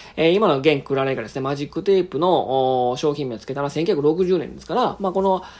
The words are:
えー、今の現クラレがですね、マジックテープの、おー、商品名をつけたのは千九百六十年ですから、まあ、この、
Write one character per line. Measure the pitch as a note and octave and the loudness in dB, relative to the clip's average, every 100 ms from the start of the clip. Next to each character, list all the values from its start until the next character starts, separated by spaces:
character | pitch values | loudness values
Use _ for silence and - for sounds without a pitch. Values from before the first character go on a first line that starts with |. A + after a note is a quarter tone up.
| - - | -12 0
え | D#3+ | 2
ー、 | |
今 | F#3+ G#3+ | 4 4
の | C3+ | 2
現 | D3 C#3 | 2 2
ク | - | 0
ラ | C3+ | -2
レ | C3+ B2 | 0 -2
が | |
で | A2 | -6
す | C#3 | -6
ね、 | |
マ | C3+ C#3+ | -4 -4
ジ | C#3+ | -6
ッ | |
ク | - | -4
テ | G3+ F#3+ | 2 2
ー | F3+ | 2
プ | C3+ | 0
の、 | F3+ D#3+ A2 C3+ C3 B2+ B2 | 2 2 2 2 2 2 0
お | |
ー、 | B2+ | 0
商 | D#3 C#3+ | -2 -2
品 | C3+ | -4
名 | A#2 | -8
を | |
つ | - | -8
け | C3+ | -6
た | |
の | |
は | C#3+ | -4
千 | D3+ F3 | -2 0
九 | |
百 | D#3+ | 2
六 | C#3+ D#3+ | 2 2
十 | F3+ F#3 | 2 0
年 | - | -2
で | - | -10
す | - | -6
か | F3 | -2
ら、 | G#3+ - | -2 -2
ま | G3 | -4
あ、 | |
こ | F#3 | 0
の、 | G3 F#3 - - | 0 0 -4 -20